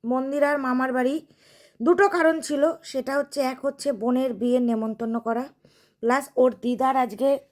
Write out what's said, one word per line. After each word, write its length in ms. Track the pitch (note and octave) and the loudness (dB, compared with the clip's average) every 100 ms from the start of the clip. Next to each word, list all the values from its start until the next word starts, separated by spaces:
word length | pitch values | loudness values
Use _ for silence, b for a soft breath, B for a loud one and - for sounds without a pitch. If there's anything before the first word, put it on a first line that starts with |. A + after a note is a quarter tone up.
মন্দিরার 520 | A3+ B3+ C4+ D4 C#4+ D4 | -2 -2 -2 0 0 0
মামার 360 | C4 B3+ C4 | 0 0 0
বাড়ি। 320 | B3+ B3+ D#4 - b b b b b | 0 0 -2 -8 b b b b b
দুটো 280 | B3 F4 G4+ | 2 4 4
কারণ 320 | F4+ D#4+ D#4+ | 4 2 2
ছিল, 300 | - C#4+ D#4 - | -2 2 2 0
সেটা 340 | - C4+ C4 C#4 | -8 -8 -2 -4
হচ্ছে, 240 | C#4+ D4 | -4 -4
এক 240 | C4 B3+ | -4 -2
হচ্ছে 260 | C#4 C#4 C#4 | -6 -4 -6
বোনের 420 | A3 A#3 B3 C4 | -2 0 0 -2
বিয়ের 280 | G3+ A#3+ B3 | -2 0 2
নেমন্তন্ন 580 | A#3+ A3 A3 G#3+ A#3 A3+ | 2 0 -4 -6 -6 -4
করা, 240 | A3+ A#3 C4+ _ b b b b | -4 -4 -6 _ b b b b
প্লাস 300 | A3+ C4 C#4+ | 0 0 -2
ওর 200 | - B3+ - | 2 2 2
দিদার 340 | A#3+ A#3+ C4 | -4 0 0
আজকে 440 | C4 B3 - C4+ C#4 _ | 2 -2 0 0 0 _